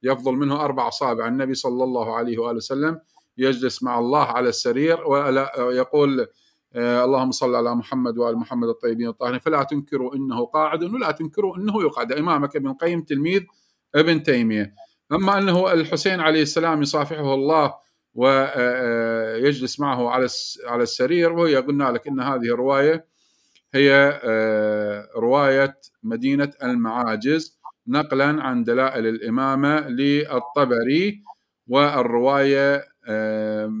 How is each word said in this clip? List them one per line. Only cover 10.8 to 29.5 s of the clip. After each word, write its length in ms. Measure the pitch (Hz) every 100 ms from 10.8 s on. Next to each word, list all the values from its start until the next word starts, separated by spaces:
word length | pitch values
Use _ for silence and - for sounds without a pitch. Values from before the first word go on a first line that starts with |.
ولا 280 | 175 254 175
تنكروا 460 | 147 160 208 196 180
إنه 240 | 208 208
يقعد". 300 | 156 123 117
إمامك 440 | 147 175 147 143 147
ابن 140 | 135
القيم 320 | 135 170 170
تلميذ 400 | 156 139 160 190 180 _ _ _ _ 147
ابن 280 | 160 160
تيمية. 500 | 151 123 113 107 101 - - _ -
أما 260 | 151 196 196
أنه 360 | 196 175 185
الحسين 460 | 170 147 156 190 185
عليه 220 | 156 156
السلام 400 | 151 165 165 151
يصافحه 520 | 143 151 147 156 139
الله 400 | 135 139 160 143 - _ _ _
ويجلس 1700 | 117 131 135 135 127 123 127 120 117 117 113 113 113 139 135 127 -
معه 300 | 143 123 120
على 160 | 127 123
الس-، 340 | - - - 120
على 180 | 120
السرير، 500 | 117 - 127 175 165
وهي 220 | 170 165 135
قلنا 360 | 135 143 135
لك 160 | 120 151
إن 120 | 131
هذه 260 | 131 131 117
الرواية 520 | 120 131 139 147 165 - _ _ _ _ _ _
هي، 460 | 135 139 139 139 143
آه، 840 | 123 110 110 107 107 104 104 104 - 113
رواية 640 | 117 139 139 135 139 - - _
مدينة 480 | 110 117 131 139 143 -
المعاجز 960 | 127 120 113 120 117 107 123 160 156 _ - - 120
نقلا 560 | 143 147 139 143 151
عن 200 | 135 123
دلائل 440 | 117 120 131 127 113
الإمامة 720 | 113 113 123 135